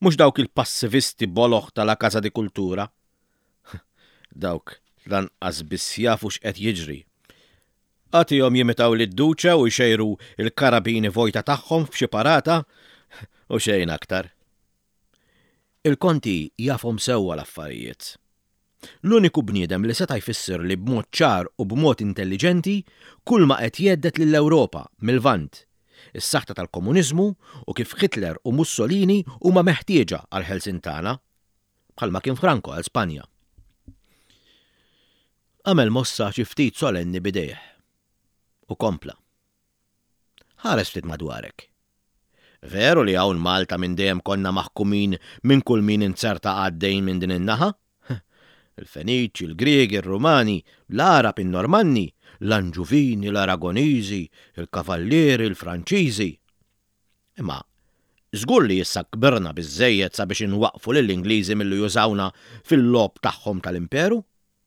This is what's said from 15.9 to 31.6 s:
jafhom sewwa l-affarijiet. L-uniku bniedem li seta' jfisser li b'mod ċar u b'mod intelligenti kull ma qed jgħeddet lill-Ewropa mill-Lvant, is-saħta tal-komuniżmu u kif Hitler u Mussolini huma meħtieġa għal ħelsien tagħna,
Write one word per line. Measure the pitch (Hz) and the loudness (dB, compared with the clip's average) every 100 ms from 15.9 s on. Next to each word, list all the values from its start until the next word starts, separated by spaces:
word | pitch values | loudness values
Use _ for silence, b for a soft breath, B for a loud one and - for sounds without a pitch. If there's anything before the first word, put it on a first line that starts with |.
| 139 185 156 117 90 76 - | 2 2 0 0 -2 -4 -6
jafhom | 123 123 117 107 | -4 -4 -4 -4
sewwa | - 120 92 78 | -2 0 -2 -6
l-affarijiet. | 71 - 76 58 58 64 - - _ _ _ _ _ _ B B | -10 -14 -12 -12 -12 -14 -18 -18 _ _ _ _ _ _ B B
L-uniku | 180 226 175 156 | 4 6 6 2
bniedem | 107 101 85 92 113 | -2 -2 -2 -2 -2
li | - | -2
seta' | 185 113 | -4 -6
jfisser | - 110 - 90 | -6 -8 -6 -6
li | 87 92 | -4 -4
b'mod | 110 120 - | -2 -4 -4
ċar | - 156 95 90 - | 0 2 2 -4 -6
u | 101 | -4
b'mod | 120 156 123 | 2 2 2
intelligenti | 104 98 95 98 165 180 185 202 b b b b - | -2 -4 -6 -2 0 0 0 -4 b b b b 0
kull | 233 147 | 6 6
ma | 135 | 4
qed | 113 - | -2 0
jgħeddet | 196 175 170 156 | 2 2 0 2
lill-Ewropa | 156 151 151 160 104 78 - _ | 4 4 6 4 4 -2 -14 _
mill-Lvant, | 110 127 131 101 73 - _ _ b b b | 0 2 2 0 -2 -14 _ _ b b b
is-saħta | - - 147 - 98 | -10 -4 -4 -4 -10
tal-komuniżmu | 87 90 95 180 139 160 208 185 B 131 - | -8 -6 0 2 2 2 0 -2 B -20 -10
u | - | -6
kif | 117 - | -6 -2
Hitler | 202 - 87 80 | -2 0 -6 -6
u | 123 | -2
Mussolini | 135 160 - 113 196 185 202 - B | 0 0 0 0 2 4 2 0 B
huma | 180 185 180 | 4 4 4
meħtieġa | 156 - 175 104 80 - | 0 2 2 2 -4 -6
għal | 95 90 | -8 -6
ħelsien | 95 101 87 | -6 -6 -8
tagħna, | 85 76 92 127 _ _ _ _ | -8 -8 -6 -8 _ _ _ _